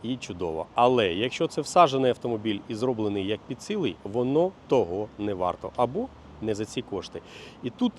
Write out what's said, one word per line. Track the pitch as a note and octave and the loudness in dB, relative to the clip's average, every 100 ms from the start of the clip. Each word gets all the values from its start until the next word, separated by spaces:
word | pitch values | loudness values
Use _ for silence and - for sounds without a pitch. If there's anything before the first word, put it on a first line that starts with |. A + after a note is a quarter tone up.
і | A2+ B2+ | -6 -6
чудово. | - F2 F2 D#2+ E2 - | -8 -6 -4 -4 -4 4
Але | B2 B2+ G2 | 4 6 4
якщо | F2 A#2+ - E3 | 2 -2 -2 -2
це | - | -2
всаджений | C#3+ F3+ D#3+ C3+ C3 | 2 6 6 6 2
автомобіль | A#2 B2 A2 A2 G2 - | 2 -2 -2 -2 -4 -6
і | A2 | -2
зроблений | B2+ A2+ G#2+ G2+ G2 | -2 0 0 -2 -2
як | G#2+ - | -4 -6
під | C3 | -12
цілий, | - G#3 C3+ - | -6 -2 -2 -4
воно | G2 A2+ B2 D3 F#3 - - | -6 -2 2 2 2 -2 0
того | C3+ F2 F#2+ G#2+ - | 2 2 -2 -6 -6
не | G#2 | -4
варто. | F#2+ F2+ - F#2 - | -2 -2 -2 -6 -2
Або | A#2+ D#3+ C4 - - - | -2 0 -6 -10 -20 -8
не | G#2+ G#2 | -4 -4
за | G#2+ | -4
ці | - | -6
кошти. | - F#2+ - - - - - - | -6 -8 -8 -12 -16 -18 -20 -10
І | B2 | -10
тут, | - B3 | -2 -2